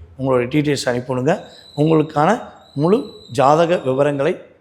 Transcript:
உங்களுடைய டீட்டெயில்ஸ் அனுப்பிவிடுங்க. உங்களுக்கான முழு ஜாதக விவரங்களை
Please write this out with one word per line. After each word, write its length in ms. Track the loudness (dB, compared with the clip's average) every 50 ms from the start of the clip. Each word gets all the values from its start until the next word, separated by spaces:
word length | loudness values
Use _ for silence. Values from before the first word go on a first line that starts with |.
| -20 -20 -12
உங்களுடைய 460 | -6 -2 0 0 0 0 0 0 0 0
டீட்டெயில்ஸ் 260 | 0 -2 -2 -2 -2
அனுப்பிவிடுங்க. 520 | -4 -4 -4 -4 -4 -2 0 0 -2 -2 -4 -12 -20 -20 -20 -10 -4
உங்களுக்கான 680 | -2 0 2 2 2 0 0 0 0 2 2 0 0 -4 -10 -20 -20 -20 _ -6
முழு 360 | -2 0 2 2 0 0 -4 -14 -20 -20 -6 -2
ஜாதக 440 | 2 4 4 4 4 2 2 0
விவரங்களை 680 | -2 -2 -2 0 0 0 0 0 0 -2 -2 -4 -4 -10 -20 _ _